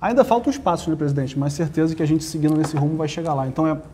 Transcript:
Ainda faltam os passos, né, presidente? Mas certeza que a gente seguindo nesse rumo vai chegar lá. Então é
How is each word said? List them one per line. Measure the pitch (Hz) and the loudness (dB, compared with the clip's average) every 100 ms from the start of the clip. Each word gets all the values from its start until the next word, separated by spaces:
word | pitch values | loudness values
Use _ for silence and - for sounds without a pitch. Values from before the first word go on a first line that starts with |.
Ainda | 202 247 | 0 4
faltam | 233 240 262 | 4 4 0
os | 269 | 0
passos, | 185 165 165 | 0 0 -2
né, | 156 | -2
presidente? | 147 139 131 139 | 0 0 -2 -2
Mas | 143 | -2
certeza | 143 156 160 160 | -2 -2 0 0
que | 160 | 0
a | 151 | 2
gente | 156 | 2
seguindo | 156 160 151 156 | 0 0 2 2
nesse | 156 147 | 0 0
rumo | 147 160 | 0 0
vai | 151 | -4
chegar | 170 160 | -4 -2
lá. | 139 131 | -2 -2
Então | 143 156 | 0 0
é | 151 - | 0 -6